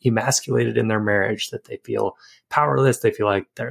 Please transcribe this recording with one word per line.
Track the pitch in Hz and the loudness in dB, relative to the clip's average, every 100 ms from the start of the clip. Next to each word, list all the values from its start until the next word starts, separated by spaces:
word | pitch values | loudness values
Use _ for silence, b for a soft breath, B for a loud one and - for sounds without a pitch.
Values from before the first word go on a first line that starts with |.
emasculated | 127 113 113 - - 123 117 113 | 0 2 2 0 0 0 0 0
in | 113 | 0
their | 107 | 0
marriage, | 104 104 101 107 - | 2 2 0 -2 -6
that | 113 | -10
they | - - | -12 -14
feel | - 107 101 b b b _ | -6 -4 -2 b b b _
powerless, | - 147 135 135 120 | 0 2 4 2 2
they | 113 | 0
feel | - 104 | 0 0
like | 98 - - | -2 -4 -10
they're, | 120 | -10